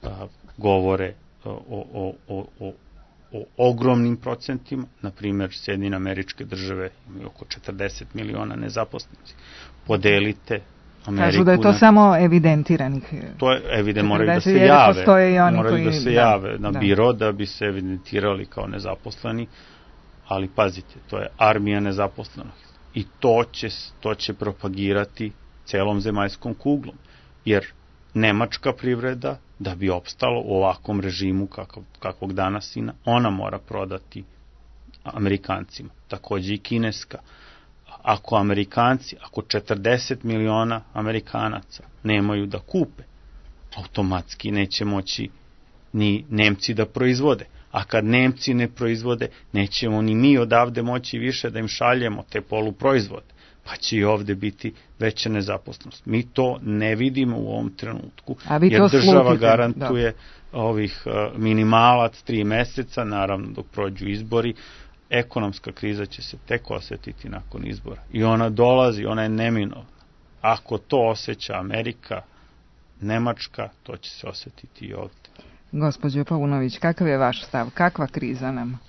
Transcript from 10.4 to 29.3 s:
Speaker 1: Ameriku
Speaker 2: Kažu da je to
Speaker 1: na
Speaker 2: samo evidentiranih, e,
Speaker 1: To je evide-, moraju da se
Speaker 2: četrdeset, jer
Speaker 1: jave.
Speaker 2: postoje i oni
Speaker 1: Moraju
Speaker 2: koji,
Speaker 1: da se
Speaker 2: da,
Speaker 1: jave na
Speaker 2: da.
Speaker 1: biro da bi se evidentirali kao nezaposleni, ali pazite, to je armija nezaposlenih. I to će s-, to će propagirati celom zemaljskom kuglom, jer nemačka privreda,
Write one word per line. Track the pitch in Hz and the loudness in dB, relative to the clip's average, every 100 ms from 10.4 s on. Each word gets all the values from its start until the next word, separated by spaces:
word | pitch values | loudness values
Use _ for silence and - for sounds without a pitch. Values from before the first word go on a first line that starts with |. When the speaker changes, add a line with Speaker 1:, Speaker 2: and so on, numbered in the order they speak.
| - 107 - - - - - | -6 -8 -8 -20 -20 -18 -6
Speaker 1:
Ameriku | 101 170 | 0 2
Speaker 2:
Kažu | 160 | 4
da | 180 | 6
je | 180 | 6
to | 208 | 6
Speaker 1:
na | 208 | 8
Speaker 2:
samo | 220 208 208 170 | 8 10 8 6
evidentiranih, | 175 170 160 151 147 160 131 135 - | 6 6 6 4 2 0 0 -4 -8
e, | 151 - - | -12 -12 -2
Speaker 1:
To | 131 | 2
je | 131 - | 2 0
evide-, | 110 104 104 | 0 0 2
moraju | 104 104 110 | 2 4 4
da | 175 | 2
se | 185 | 4
Speaker 2:
četrdeset, | 190 | 6
jer | 185 | 10
Speaker 1:
jave. | 143 214 | 10 10
Speaker 2:
postoje | 190 185 190 185 | 8 6 8 8
i | 180 | 6
oni | 175 - | 4 4
Speaker 1:
Moraju | - | 2
Speaker 2:
koji, | 113 | 2
Speaker 1:
da | - | 2
se | 151 | 0
Speaker 2:
da, | 127 | 2
Speaker 1:
jave | 117 120 104 95 107 | 6 6 4 0 -6
na | 104 | -4
Speaker 2:
da. | - | 0
Speaker 1:
biro | 101 98 120 | 2 4 4
da | 113 110 | 4 0
bi | 101 101 | -2 -6
se | - | -4
evidentirali | 104 98 95 92 - 104 101 98 95 | -4 -2 -4 -6 -4 -2 -2 -2 -6
kao | - 101 | -10 -8
nezaposleni, | 101 98 95 - - 117 113 117 - - - - - - - - | -8 -8 -10 -12 -12 -8 -8 -10 -16 -20 -20 -20 -20 -20 -20 -8
ali | 98 95 | -6 -4
pazite, | - 104 92 - - - | 0 0 0 -16 -20 -12
to | 104 | -10
je | 104 - | -10 2
armija | 110 107 104 104 | 4 4 0 -2
nezaposlenih. | 101 98 101 - 107 - - - - - - | -2 -2 -4 -4 -16 -16 -18 -20 -20 -20 -14
I | - 101 _ | -10 -10 _
to | 127 117 117 | 2 2 2
će | - 110 | -4 -10
s-, | - - - | -10 -16 -10
to | 110 | -6
će | 107 - | -6 -6
propagirati | 104 104 98 101 95 98 101 101 - 110 - - - | -6 -6 -6 -8 -4 -2 0 -2 -6 -10 -10 -20 -20
celom | - 101 101 101 | -6 -2 0 0
zemaljskom | 101 104 101 - 123 | -2 -2 -2 -4 -10
kuglom, | 113 139 143 120 - - - - - | -6 -2 -2 -2 -18 -20 -20 -20 -12
jer | - 104 - - - _ _ | 0 0 0 -18 -20 _ _
nemačka | - 110 101 117 - 139 | 0 2 2 0 -2 -4
privreda, | 131 127 120 123 127 135 | -2 -2 -2 -4 -6 -8